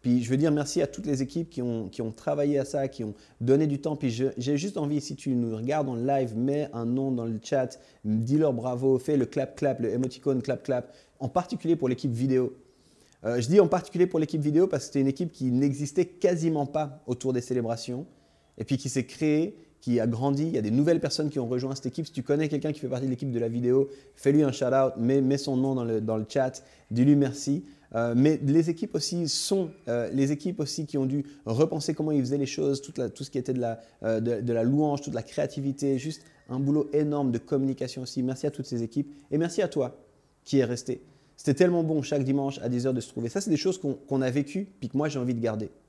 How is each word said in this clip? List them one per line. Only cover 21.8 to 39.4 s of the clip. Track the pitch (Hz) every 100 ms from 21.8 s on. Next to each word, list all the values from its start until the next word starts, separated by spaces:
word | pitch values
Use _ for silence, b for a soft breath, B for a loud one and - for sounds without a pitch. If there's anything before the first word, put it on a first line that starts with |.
| 131
équipe. | - 151
Si |
tu | -
connais | - 147 156
quelqu'un | 147 156
qui | 147
fait | 127
partie | 123 131
de |
l'équipe | 123 143
de | 117
la | 117
vidéo, | 120 123 131 135 B B -
fais-lui | 139 147
un | 143
shout-out, | 127 127 131 135 -
mets, | 117 139
mets | 131 139
son | 139 127
nom | 135 131
dans | 117
le, | 110
dans | 110 110
le | 110
chat, | 139 131 - B B _
dis-lui | 113 135 143
merci. | 139 - - 143 B B B 117
Euh, | 117 120
mais | 143 156
les | 139 156 165
équipes | 165 - 160
aussi | - 175 160
sont, | - - 196 170 - -
euh, | 120 113
les | 135 139
équipes | 147 185 175
aussi | 143 - 151
qui | 143
ont | 131
dû | 143 139 B -
repenser | 113 160 160 151
comment | 156 156
ils | 147
faisaient | 123 143
les | 135
choses, | - 147 139
toute | - -
la, | 120
tout | -
ce | 135
qui | 131
était | 123
de | 127
la, | 117 113 B B
euh, | 110 110
de, | 117 113
de | 120
la | 117
louange, | 117 143 151 143
toute | 143
la | -
créativité, | - - 147 - 139 135 139 135
juste | 147 156 b b -
un | 127
boulot | 139 151 -
énorme | 147 147 147 135
de | 117
communication | - 139 135 131 127 -
aussi. | 127 -
Merci | 127 131 151
à |
toutes | 143 131
ces | 120
équipes | 113 147 143 B B
et |
merci | 151